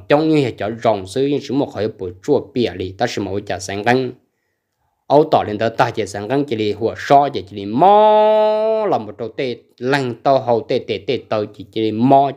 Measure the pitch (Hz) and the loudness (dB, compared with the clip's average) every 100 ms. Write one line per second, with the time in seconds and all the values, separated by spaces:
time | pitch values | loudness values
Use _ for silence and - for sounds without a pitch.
0 | 95 147 160 151 127 - 101 113 117 104 | 0 2 4 2 0 -2 -8 -2 0 0
1 | 92 131 139 139 - 135 131 - 110 - | -4 -4 -2 -2 -4 -4 -4 -4 -6 -6
2 | 92 90 - 123 - 127 107 90 98 95 | -12 -8 0 0 0 -2 -2 -4 -10 -4
3 | 120 - 98 101 101 92 92 101 113 131 | -4 -4 -6 -6 -6 -8 -6 -2 0 0
4 | 127 123 _ _ _ _ _ _ _ _ | 0 -10 _ _ _ _ _ _ _ _
5 | - 139 156 123 95 104 113 - 120 113 | 2 2 4 2 0 -2 -2 0 -2 -2
6 | 95 101 104 139 143 113 104 95 110 90 | -6 -8 -4 -4 -2 -2 -4 -2 -4 -6
7 | - 143 143 113 95 104 101 120 185 208 | 4 4 4 -4 -10 -12 -6 2 4 6
8 | 214 214 214 214 214 214 220 220 202 143 | 6 4 4 4 2 0 0 -2 -2 -2
9 | 104 101 113 - 131 117 _ _ 123 143 | -4 -12 -10 -6 -6 -8 _ _ -2 -2
10 | 127 117 143 135 127 113 - 127 - 101 | -2 -2 2 2 2 -2 0 -4 -2 -6
11 | - 117 - 110 107 - - 117 110 107 | -4 -6 -4 -4 -4 -10 -10 -4 -2 0
12 | 127 139 139 | 4 4 4